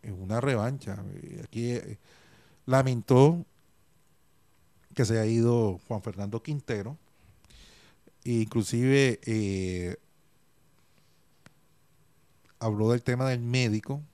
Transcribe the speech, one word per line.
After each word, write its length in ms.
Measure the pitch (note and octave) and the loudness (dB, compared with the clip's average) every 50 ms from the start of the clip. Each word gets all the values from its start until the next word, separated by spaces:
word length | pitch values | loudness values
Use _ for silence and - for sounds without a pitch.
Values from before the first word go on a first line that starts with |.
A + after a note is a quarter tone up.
"Es 100 | - A2+ | -12 -12
una 300 | F#2+ F#2 F#2+ F#2 G#2+ A#2 | -12 -10 -6 -4 -4 -2
revancha". 560 | C3 C#3 C3 G#2+ G#2 B2 C#3 C3+ - - G2 G2 G2 G2 F#2+ - | 0 0 0 0 -2 -4 -4 -8 -10 -12 -12 -10 -12 -12 -14 -14
Eh, 200 | - - - - - | -16 -16 -14 -16 -16
aquí, 280 | - - A2 A#2+ A#2+ A#2+ | -12 -8 -6 -4 -4 -4
eh, 260 | A2+ - - G#2+ - _ _ - - _ - - - _ _ _ _ _ | -6 -8 -10 -16 -16 _ _ -20 -20 _ -20 -20 -20 _ _ _ _ _
lamentó 800 | - B2+ C3+ C3 C3 B2+ A#2 G#2+ - C3 B2+ C3+ D3+ E3+ E3+ - _ _ _ _ _ _ _ _ _ _ _ _ _ _ _ _ _ _ _ _ _ _ _ _ _ _ _ _ _ - | 2 2 4 4 2 0 -2 2 6 8 8 8 8 6 2 -4 _ _ _ _ _ _ _ _ _ _ _ _ _ _ _ _ _ _ _ _ _ _ _ _ _ _ _ _ _ -2
que 100 | - B2 | 0 0
se 80 | G2+ A2+ A2+ | 2 2 0
haya 80 | A2 A2 | 2 2
ido 480 | A2+ A#2 A2+ A#2+ A#2+ A#2+ A2+ G#2 F#2 F2+ - | 2 4 4 4 4 4 2 0 0 -4 -6
Juan 140 | - A#2 G#2 | -8 -8 -8
Fernando 400 | - A2+ F#2+ G2 G2+ G2+ G#2 A2+ | -6 -10 -8 -8 -8 -6 -8 -8
Quintero. 560 | - - D3+ C#3 - - A#2 G#2 G2 A2+ D3 D#3+ _ _ _ _ _ - _ _ _ _ - - - - - - - - _ _ _ - _ _ _ | -6 -6 -8 -8 -6 -6 -6 -6 -6 -8 -12 -14 _ _ _ _ _ -20 _ _ _ _ -20 -20 -20 -20 -20 -20 -20 -20 _ _ _ -20 _ _ _
E 60 | B2 | -2
inclusive, 880 | A#2+ A2+ A2 A2 - A#2 G2+ - - A#2 B2 C3 C3+ C#3 C#3 C3 A2+ - - | 0 0 -2 0 -2 -2 -2 0 0 0 2 4 4 4 4 2 0 -2 -4
eh, 680 | A#2 A2+ A2 G#2+ G2 G2 F#2+ F#2+ F#2 F#2 F2+ F2+ F2 - - _ _ _ _ _ _ _ _ _ _ _ _ _ _ _ _ _ _ _ _ _ _ _ _ _ _ _ _ _ - _ _ _ _ _ _ _ _ _ _ _ _ _ _ _ _ _ _ _ _ _ _ | -4 -2 -2 0 -2 -2 -2 -4 -4 -4 -4 -6 -6 -8 -10 _ _ _ _ _ _ _ _ _ _ _ _ _ _ _ _ _ _ _ _ _ _ _ _ _ _ _ _ _ -20 _ _ _ _ _ _ _ _ _ _ _ _ _ _ _ _ _ _ _ _ _ _
habló 320 | - A2 G#2 G#2 G#2+ A2 | -4 -4 0 2 2 2
del 120 | A#2+ B2 - | 2 2 0
tema 260 | - B2 B2 C3 C3 | -2 -2 0 0 -2
del 100 | B2+ A#2+ | -2 -2
médico 640 | A#2+ A#2+ B2 C3 B2 A2+ G#2+ A2 - - C3+ D3 D3+ - | -2 0 0 2 2 2 0 -2 -4 -6 -10 -10 -10 -16